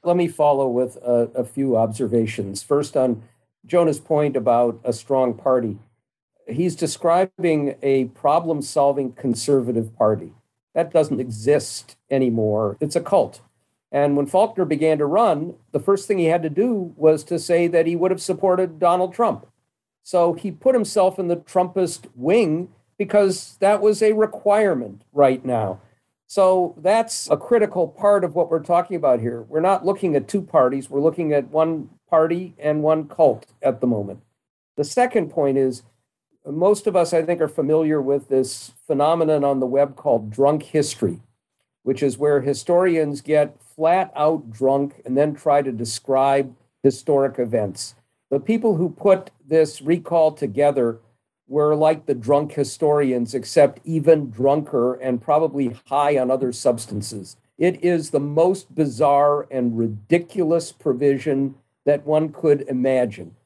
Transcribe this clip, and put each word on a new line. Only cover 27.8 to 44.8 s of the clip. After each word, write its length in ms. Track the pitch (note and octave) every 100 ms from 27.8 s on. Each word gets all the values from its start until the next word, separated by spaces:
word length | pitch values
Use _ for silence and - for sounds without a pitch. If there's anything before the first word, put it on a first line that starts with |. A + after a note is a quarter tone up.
| D#3
part 380 | - G3+ G3+ F3
of 100 | E3+
what 160 | E3
we're 120 | E3
talking 340 | D3+ F3 F3 F3
about 240 | D3 A#2+
here. 220 | A#2+ A#2
We're 180 | A2+ D3+
not 240 | F3+ F#3+ F3+
looking 280 | G3 F#3 D3
at 120 | G#2+
two 140 | G3+
parties. 480 | - D#3+ B2+ C#3 C3
We're 100 | C#3
looking 320 | D#3 D#3+ D#3+
at 200 | D3 B2
one 380 | D3+ D#3+ D#3+ - _ _
party 440 | E3 D#3+ E3+ F#3 -
and 240 | D3 D3+
one 240 | D3+ D#3+ D3+
cult 380 | - D3+ A#2 - _
at 180 | C3+ A#2
the 80 | B2
moment. 320 | A2 G2 G2+ _ _ _ _ _ -
The 80 |
second 460 | D3 - B3 A#3 E3
point 280 | - C#3+ C3+
is, 260 | C3 B2 _ _ _ _ _ _ -
most 420 | D3 F#3 G#3 G#3
of 80 | F#3
us, 160 | E3
I 80 | E3+
think, 180 | D#3+ E3+
are 80 | D#3
familiar 540 | D#3 C#3+ D#3 D#3 D3+
with 260 | C3+ C#3+ -
this 460 | C3 C3 - - _ -
phenomenon 600 | C#3 D3 E3+ D#3+ D3+ C#3
on 160 | C3+
the 40 | B2+
web 300 | C#3 C#3+ C3
called 340 | D3 A#2 G#2+
drunk 340 | G#2+ C#3 D3+
history, 580 | D3+ D#3 D3 - G2+ E2+ _ _ _ _ _ _
which 200 | B2+ C3+
is 140 | C#3+ B2
where 240 | D3 C#3+
historians 800 | C3 C#3 - F3 F#3 E3 D3+ C#3+
get 340 | C3+ D3+ D3 -
flat 500 | _ - D#3+ F#3 -
out 380 | - D3+ D#3+ B2
drunk 500 | A2 C3 C#3